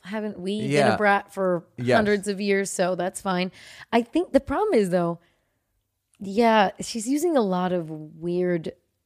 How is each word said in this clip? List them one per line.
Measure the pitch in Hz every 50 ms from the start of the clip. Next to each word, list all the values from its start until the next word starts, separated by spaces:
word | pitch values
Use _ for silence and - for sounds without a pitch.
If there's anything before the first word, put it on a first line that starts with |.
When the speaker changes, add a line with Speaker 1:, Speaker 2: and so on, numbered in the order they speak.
| -
Speaker 1:
haven't | 180 208 220 214 214 - 180
we | 175 185 208 214 -
been | 135
Speaker 2:
Yeah. | 143 147 139 120 110
Speaker 1:
a | -
brat | 208 202 202 196 - - -
for | 196 190 185 180 170 - _ _ -
Speaker 2:
Yes. | 123 120 233
Speaker 1:
hundreds | 220 214 208 208 202 190 208
of | 196 185
years? | 208 202 196 196 196 185
So | - - 185 175 185
that's | 175 175 190 - -
fine. | - 196 180 180 185 185 - - - - - - - - -
I | 233
think | 233 - - 320 359 - -
the | 262
problem | - - 269 349 427 440 349 226
is, | 202 180
though, | 175 180 170 170 170 - _ _ _ _ _ _ _ _ _ _ _ _ _ _ _ _ _ _ _ -
yeah, | 202 190 190 220 233 226 220 220 196 185 - -
she's | 190 - - 233 202 240
using | 277 294 330 349 320 262
a |
lot | 214 190 185 180 180 180
of | 185 180 160 156
weird | 160 151 156 151 160 160 160 175 175 180 180 180 175 165 156 185 - _ _ _ _ _ _